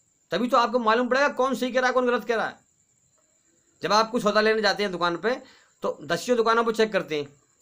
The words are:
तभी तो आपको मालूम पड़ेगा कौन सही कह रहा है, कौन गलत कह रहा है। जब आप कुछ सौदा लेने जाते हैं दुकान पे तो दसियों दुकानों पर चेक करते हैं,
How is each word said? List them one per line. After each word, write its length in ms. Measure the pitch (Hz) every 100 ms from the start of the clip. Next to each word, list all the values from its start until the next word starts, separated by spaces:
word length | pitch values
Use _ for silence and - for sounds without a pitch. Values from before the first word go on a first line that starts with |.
| _ _ _
तभी 160 | 180 247
तो 80 | 262
आपको 200 | 233 247
मालूम 280 | 220 233 247
पड़ेगा 200 | 262 285
कौन 240 | - 262
सही 180 | 254 247
कह 80 | 247
रहा 80 | 247
है, 60 |
कौन 120 | 247 247
गलत 180 | 240
कह 120 | - 226
रहा 100 | 147
है। 200 | - _ _ _ _ _ _ _ _ _ _ _ _
जब 100 | 160
आप 180 | 208 214
कुछ 120 | 240
सौदा 180 | 208 208
लेने 220 | 214 220
जाते 200 | 202 190
हैं 100 | 208
दुकान 240 | 175 175 170
पे 160 | 208 285 - - _ _
तो 160 | - -
दसियों 320 | 147 170 240 240
दुकानों 280 | 226 233
पर 80 | 226
चेक 180 | 220 214
करते 240 | 185 156 151
हैं, 120 | 143 - _ _